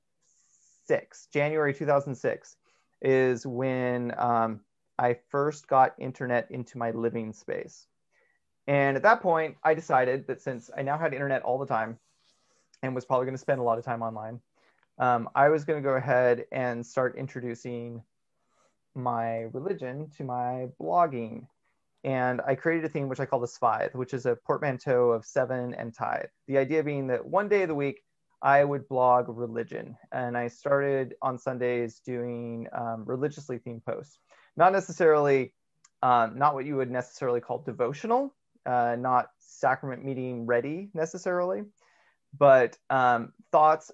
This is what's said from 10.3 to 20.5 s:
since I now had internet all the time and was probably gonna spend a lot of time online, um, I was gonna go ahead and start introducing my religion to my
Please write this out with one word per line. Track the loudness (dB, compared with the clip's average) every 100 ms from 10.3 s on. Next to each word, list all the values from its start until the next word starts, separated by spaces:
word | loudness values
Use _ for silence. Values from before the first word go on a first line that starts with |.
| -8
since | -8 -10 -12 -8
I |
now | -4 -2
had | -2
internet | -4 -2 -2
all | -2 -4
the | -2
time | -4 -4 -10 _ _ _ _ _ _ _ _
and | -6
was | -6
probably | -2 0 0
gonna | -6
spend | -4 -2
a |
lot | 0 -2
of |
time | -2 -6
online, | -6 -8 -12 -14 _ _ _ _ _ -2
um, | 0 2 0
I | 4 4
was | 4
gonna | 0 -2
go | 0
ahead | -2 2 2 4 2 -2
and | -4 -4 -4
start | -6 -2 -2 -4
introducing | -10 -10 -10 -10 -10 -10 -10 -14 -18 _ _ _ _ _ _ _ _
my | -6 -4 -2 -2 -4 -6
religion | -8 -6 -6 -6 -10 -12 -10
to |
my | -8 -4 -4